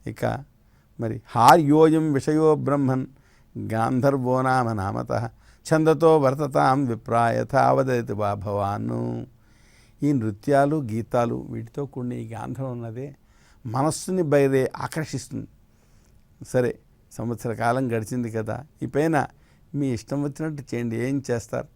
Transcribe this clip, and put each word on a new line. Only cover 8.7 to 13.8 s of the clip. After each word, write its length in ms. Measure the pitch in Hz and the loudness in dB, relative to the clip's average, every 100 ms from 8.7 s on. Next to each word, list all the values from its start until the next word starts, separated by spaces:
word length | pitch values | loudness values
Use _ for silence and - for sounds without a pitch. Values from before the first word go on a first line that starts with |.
| 104 113 117 120 120 120 _ _ _ _ _ _ _ | -4 -4 -6 -6 -8 -10 _ _ _ _ _ _ _
ఈ 100 | 143 | 0
నృత్యాలు, 760 | 143 110 104 - 139 143 156 123 | 0 -2 -4 0 2 4 0 -4
గీతాలు, 440 | 113 110 127 117 123 | -6 -2 0 0 -2
వీటితో 500 | 131 117 113 - 139 | -8 -10 -10 -10 -10
కూడిన 280 | 135 123 | -8 -8
ఈ 200 | 123 113 | -8 -10
గాంధర్వం 380 | 110 123 123 131 | -10 -10 -8 -8
ఉన్నదే 440 | 120 117 113 143 139 _ _ _ _ 120 | -8 -10 -12 -14 -16 _ _ _ _ -8
మనస్సుని 560 | 120 | -2